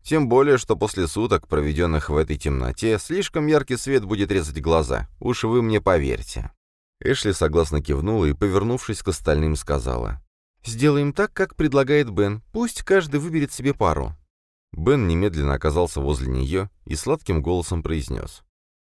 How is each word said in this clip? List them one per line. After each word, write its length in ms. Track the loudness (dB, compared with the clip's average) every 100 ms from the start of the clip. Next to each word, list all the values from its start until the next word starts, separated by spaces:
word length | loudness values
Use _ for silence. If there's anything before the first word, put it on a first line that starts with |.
«Тем 280 | -2 0 4
более, 280 | 6 6 4
что 180 | 2 0
после 320 | 0 0 -2
суток, 400 | 0 0 0 0
проведенных 640 | -2 0 0 0 0 0
в 80 | 0
этой 200 | 0 -2
темноте, 600 | -2 -2 -2 -2 0 0
слишком 480 | -2 -4 -4 -2 2
яркий 300 | 2 2 -4
свет 300 | 0 0 0
будет 260 | -2 0
резать 300 | 0 -2 -4
глаза. 480 | 2 2 2 -2 -6 -6
Уж 240 | -4 -2
вы 180 | 0 2
мне 180 | 2 0
поверьте». 720 | 2 2 2 -4 -6 -10 -12 -14 _ _ _ _
Эшли 300 | -2 0 0
согласно 480 | 0 2 2 2 -2
кивнула 440 | -2 -2 0 2 2
и, 80 |
повернувшись 680 | 2 2 2 2 -2 -4 -6
к 60 | -4
остальным, 480 | -4 0 0 0 -2
сказала: 680 | -2 -4 -2 -4 -6 -8 -14 _ _ _
«Сделаем 500 | -14 0 2 2 0
так, 200 | 0 -2
как 220 | -2 -4 0
предлагает 560 | 0 2 4 2 2
Бен. 320 | 0 0 -2 -8
Пусть 300 | -6 -4 -6
каждый 360 | 2 2 2 -4
выберет 320 | -2 -2 -2
себе 220 | -2 -4
пару». 400 | 0 0 0 -4 -10 _ _ _ _ _
Бен 360 | -2 2 4 4
немедленно 480 | 2 0 0 -2 0
оказался 440 | 0 2 0 0
возле 320 | -2 -2 -2
нее 380 | -2 -2 -2 -4 -10 -10
и 100 | -6
сладким 460 | -2 -4 0 -2
голосом 400 | 0 -2 -2 -4
произнес: 600 | -2 -4 -4 -8 -10 -16 _ _ _ _